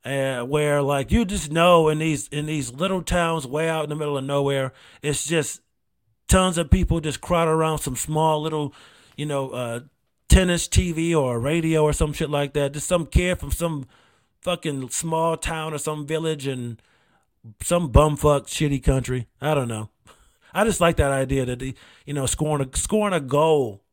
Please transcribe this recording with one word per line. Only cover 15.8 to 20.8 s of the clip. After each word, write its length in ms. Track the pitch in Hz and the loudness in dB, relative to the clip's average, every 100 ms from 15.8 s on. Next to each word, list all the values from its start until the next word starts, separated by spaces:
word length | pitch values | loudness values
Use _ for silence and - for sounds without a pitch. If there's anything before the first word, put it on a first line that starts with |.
| 156 151 147 | -6 -6 -4
village 420 | 156 160 156 135 | -4 -2 -4 -6
in 320 | 131 120 113 _ _ _ _ _ _ 117 104 | -6 -8 -12 _ _ _ _ _ _ -20 -12
some 300 | - 175 160 | -2 0 4
bumfuck 560 | 120 151 143 151 143 - | 4 4 2 2 2 -2
shitty 360 | - 151 139 | -2 0 0
country. 440 | - 131 123 127 117 _ | 0 0 -2 -6 -8 _
I 120 | 147 | -2
don't 140 | 151 120 | -2 -2
know. 220 | 110 107 _ - - _ _ _ | -6 -10 _ -20 -20 _ _ _
I 100 | 175 | 0
just 160 | 147 | 0
like 180 | - | 4